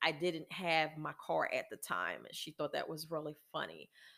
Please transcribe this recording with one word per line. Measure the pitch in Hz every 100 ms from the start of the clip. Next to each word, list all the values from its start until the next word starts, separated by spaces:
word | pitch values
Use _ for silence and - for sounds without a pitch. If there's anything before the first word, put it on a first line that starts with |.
I | 160
didn't | 151 175 165 156
have | 175 180 160 156 156
my | 151 147
car | - 165 -
at | 127 -
the | 107
time, | - 90 90 87
and | -
she | - -
thought | - 147
that | 147 -
was | 160 160
really | 165 151 151 -
funny. | 156 90 80 - - -